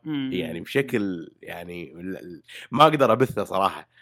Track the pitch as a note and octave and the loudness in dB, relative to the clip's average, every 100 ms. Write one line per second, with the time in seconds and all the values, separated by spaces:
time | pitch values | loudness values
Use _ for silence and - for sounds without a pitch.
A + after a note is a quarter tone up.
0 | D#3 C#3+ C3+ C3 - E2+ - C#3 C3+ A#2 | -6 -4 -4 -4 -4 -6 -4 -2 0 0
1 | G2+ F2 - _ - F2 F2 F2 D2+ - | -2 -4 -10 _ -14 -12 -12 -12 -12 -12
2 | F#2 F#2+ F2 E2+ - - - B2 D#3 D3+ | -10 -10 -12 -18 -18 -18 -2 6 6 8
3 | B2+ A#2 B2+ - F#2 F#2+ F#2+ E2+ - _ | 4 4 2 0 -2 2 0 0 -16 _